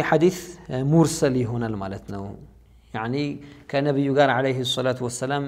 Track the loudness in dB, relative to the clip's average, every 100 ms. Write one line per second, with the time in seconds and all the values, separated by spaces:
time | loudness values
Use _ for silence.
0 | 4 4 4 2 -8 -16 -8 -4 2 4
1 | 4 4 2 2 0 -2 -4 -4 -6 -8
2 | -10 -10 -10 -14 -20 -20 _ -20 _ -8
3 | -4 -4 -4 -6 -14 -20 -4 0 0 2
4 | 2 4 4 4 0 0 -2 -2 -2 -2
5 | -4 -4 -4 -2